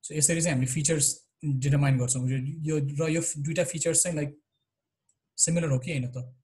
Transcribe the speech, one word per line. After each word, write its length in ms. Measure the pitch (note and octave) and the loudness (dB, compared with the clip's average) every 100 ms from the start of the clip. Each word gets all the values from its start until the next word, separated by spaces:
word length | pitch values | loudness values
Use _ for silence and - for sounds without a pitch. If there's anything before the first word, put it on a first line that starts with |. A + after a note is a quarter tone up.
| - | -6
So, 60 | |
यसरी 300 | D3+ D3 E3 | 0 2 2
चाहिँ 140 | E3 C3 | 2 0
हामीले 180 | B2+ | 0
features 540 | D#3 D3+ D#3+ - - _ _ D3+ | 0 0 2 2 -2 _ _ -4
determine 520 | C3+ C#3 C#3+ C#3 C3 | 0 2 4 4 2
गर्छौँ। 320 | B2 C3 B2+ | 2 0 0
यो, 80 | C3 | -2
यो, 680 | C3 D#3+ D#3 D#3 C#3 C#3+ D#3+ | -4 -6 -2 0 -2 -2 0
र 40 | |
यो 120 | D#3+ | 0
दुइटा 420 | E3 D3+ C#3+ E3 | -2 -4 -4 0
features 400 | E3+ D#3+ E3 D#3+ | -2 -2 0 2
चाहिँ, 120 | F3+ D#3 | 2 -2
like, 260 | C#3+ - _ _ _ _ _ _ _ _ _ - | -4 -6 _ _ _ _ _ _ _ _ _ -2
similar 320 | - E3+ E3 | 2 2 2
हो 100 | C3 | 0
कि 120 | C#3+ | 0
होइन 200 | D3 B2 | -4 -4
त 240 | B2+ B2 - | -8 -12 -16